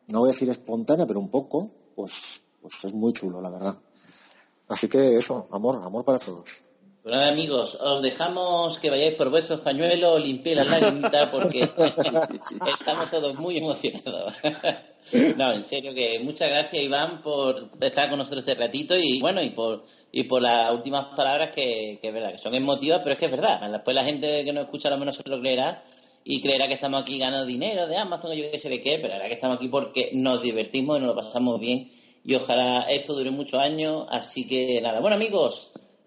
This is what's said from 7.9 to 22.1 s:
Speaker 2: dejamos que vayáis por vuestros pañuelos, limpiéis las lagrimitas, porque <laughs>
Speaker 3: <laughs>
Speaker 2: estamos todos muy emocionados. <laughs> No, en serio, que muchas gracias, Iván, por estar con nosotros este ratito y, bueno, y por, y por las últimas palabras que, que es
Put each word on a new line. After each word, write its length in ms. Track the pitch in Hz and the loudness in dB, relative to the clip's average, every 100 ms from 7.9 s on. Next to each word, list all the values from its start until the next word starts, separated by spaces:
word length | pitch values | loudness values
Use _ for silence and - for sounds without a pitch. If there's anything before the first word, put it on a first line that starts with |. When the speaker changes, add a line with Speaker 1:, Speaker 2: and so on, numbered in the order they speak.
| 139 | 2
Speaker 2:
dejamos 760 | 131 127 170 185 180 175 170 156 | 0 0 -2 0 0 2 0 0
que 100 | 151 | 0
vayáis 240 | 139 156 | 4 2
por 160 | 156 131 | 2 2
vuestros 300 | 160 160 156 | 2 2 -2
pañuelos, 640 | 143 139 170 170 170 160 | 0 2 2 4 6 6
limpiéis 340 | 143 131 165 151 | 4 -2 0 2
las 100 | 135 | 4
lagrimitas, 600 | 165 214 143 143 147 143 | 6 4 4 2 4 4
porque 300 | - 185 127 | 2 0 2
<laughs> 0 | |
Speaker 3:
<laughs> 1200 | 143 - 156 - - 160 156 - - - - 143 | 0 4 2 4 0 2 0 -4 -10 -4 -2 -2
Speaker 2:
estamos 320 | - 160 175 | -2 -2 0
todos 260 | 165 143 135 | -2 -2 -4
muy 200 | 170 165 | -4 -2
emocionados. 760 | 156 135 120 - - 90 95 - | -2 -2 -4 -4 -8 -6 -6 -2
<laughs> 960 | 151 - 165 - - - - 247 294 170 | -4 0 -2 -4 -10 -20 0 4 4 4
No, 140 | 131 | 2
en 120 | 107 | 0
serio, 300 | 101 139 135 | -4 -8 -6
que 240 | 127 117 113 | -2 0 0
muchas 260 | 131 156 156 | -4 -2 0
gracias, 320 | 147 151 160 | 2 0 -2
Iván, 400 | 139 139 160 165 | 0 0 0 -4
por 480 | 156 143 135 131 117 - | -4 0 0 0 -6 -4
estar 300 | 131 - 143 | -2 2 0
con 80 | 143 | 0
nosotros 220 | 127 139 | -4 -4
este 160 | 127 120 | -2 0
ratito 420 | 117 143 156 180 | 0 -2 2 2
y, 240 | 151 127 | 4 2
bueno, 180 | 147 196 | 2 0
y 120 | 139 | -2
por, 320 | 113 113 107 - - _ | -2 -4 -4 -10 -20 _
y 120 | 135 | -4
por 180 | 120 127 | 0 2
las 300 | 123 117 117 | 4 4 4
últimas 340 | 120 131 139 135 - | 0 -2 -4 -4 -2
palabras 360 | 135 147 156 | 0 2 0
que, 480 | 151 127 110 107 104 | -2 -2 -2 -4 -8
que 60 | |
es 60 | 110 | -8